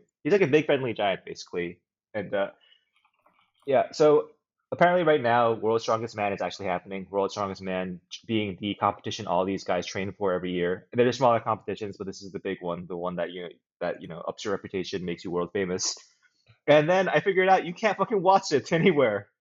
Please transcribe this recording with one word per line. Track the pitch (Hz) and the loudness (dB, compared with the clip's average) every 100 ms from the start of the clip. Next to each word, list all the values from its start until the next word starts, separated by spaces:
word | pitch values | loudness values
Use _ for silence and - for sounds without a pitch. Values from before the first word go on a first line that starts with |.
| _ _ | _ _
He's, | 147 | 0
like, | 196 | 2
a | 156 | 4
big | 151 147 | 2 2
friendly | 139 127 | 0 0
giant, | 107 101 87 - | -2 -2 -2 -6
basically. | 82 - 90 87 87 _ _ _ | -14 -8 -6 -6 -8 _ _ _
And, | 107 95 | -8 -4
uh, | 101 98 - _ _ _ _ _ _ _ _ _ _ 139 | -2 -4 -6 _ _ _ _ _ _ _ _ _ _ 0
yeah, | 127 - | 2 2
so | - 151 147 - _ _ _ _ | 4 6 6 2 _ _ _ _
apparently | 127 175 180 | 2 4 4
right | 160 151 | 4 2
now, | 120 120 117 | 4 4 4
World's | 110 107 113 | 2 0 0
Strongest | - 113 117 107 | 0 -2 -2 -4
Man | 104 | -4
is | 95 | -2
actually | 90 - 98 | -4 -4 -4
happening. | 90 101 98 92 | -4 -6 -12 -6
World's | 98 98 | -2 -2
Strongest | 104 98 95 | -2 -6 -6
Man | 95 92 92 90 _ | -6 -4 -4 -8 _
ch-, | - - | -14 -4
being | 110 104 87 | -2 -2 -4
the | 104 98 | -6 -2
competition | 104 101 110 - 95 | -2 -2 -6 -8 -2
all | 87 95 | 0 0
these | 95 | -2
guys | - 90 87 | -2 -4 -4
train | 98 98 - | -6 -8 -4
for | 98 | -2
every | 90 90 | -2 -2
year. | 90 87 90 - | -2 -2 -4 -4
And | 120 | 0
there's | 123 120 | 2 4
smaller | 127 113 | 2 2
competitions, | 113 104 - 98 104 98 | 0 -4 -4 -8 -8 -10
but | 95 | -10
this | 95 | -12
is | 98 | -12
the | 92 | -10
big | 98 92 | -6 -6
one, | 87 87 87 | -6 -6 -8
the | 87 | -8
one | 90 87 | -6 -4
that, | 85 | -6
you | 90 | -8
know, | 85 69 _ - | -12 -14 _ -8
that, | 87 - | -6 -6
you | 80 | -10
know, | 82 | -12
ups | - - 107 | -10 -8 -4
your | |
reputation, | 98 104 95 87 98 87 | -6 -4 -6 -6 -6 -6
makes | 87 | -8
you | 92 | -6
world | 87 87 | -4 -2
famous. | 101 90 92 - - - _ _ _ _ _ - | -2 -2 -2 -4 -8 -14 _ _ _ _ _ 4
And | 151 151 | 4 6
then | 185 180 | 2 2
I | 151 | 2
figured | 202 185 185 | 2 2 4
out | 185 160 | 4 2
you | |
can't | 175 214 190 | -2 -2 0
fucking | 190 208 | -2 2
watch | 180 190 - | 4 4 4
it | 139 - | -2 0
<laughs> | |
anywhere. | 165 190 147 120 101 - _ | 2 4 4 4 2 -4 _